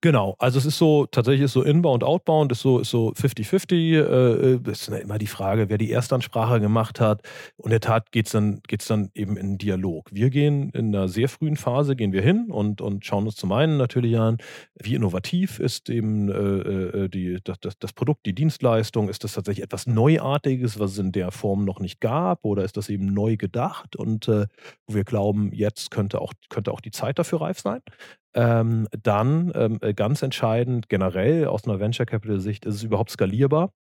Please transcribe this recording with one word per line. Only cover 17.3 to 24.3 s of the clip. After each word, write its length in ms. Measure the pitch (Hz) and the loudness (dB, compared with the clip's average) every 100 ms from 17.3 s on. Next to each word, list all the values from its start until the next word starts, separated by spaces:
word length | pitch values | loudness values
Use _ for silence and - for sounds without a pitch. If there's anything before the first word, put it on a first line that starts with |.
| 90 | -4
das, 160 | - 92 | -6 -8
das, 180 | 107 - | -10 -8
das 140 | 107 | -12
Produkt, 340 | - 123 151 107 | -4 -2 -2 -2
die 80 | |
Dienstleistung, 720 | 95 156 - 127 113 107 117 104 | 0 0 2 2 2 2 -2 -2
ist 160 | 92 | -4
das 80 | 104 | -8
tatsächlich 320 | - 98 98 | -6 -4 -6
etwas 240 | 95 - - | -6 -8 -2
Neuartiges, 880 | 110 127 160 135 139 143 131 123 101 | 4 4 4 2 -2 0 -2 -2 -2
was 140 | 101 | -4
es 60 | 98 | -2
in 140 | 95 | -2
der 200 | 95 90 | -2 -4
Form 320 | - 104 98 | -4 -2 0
noch 160 | 101 95 | -2 -2
nicht 200 | 92 - | -8 -4
gab, 440 | 113 139 180 175 | -2 0 0 -2
oder 180 | 110 101 | 0 -2
ist 140 | 95 104 | -2 -6
das 120 | 101 | -6
eben 240 | 104 98 | -4 0
neu 240 | 98 107 107 | 0 0 0
gedacht 600 | 98 120 156 - - - | -2 -2 -4 -6 -14 -8
und, 320 | - 110 | -4 -2
äh, 180 | - | 0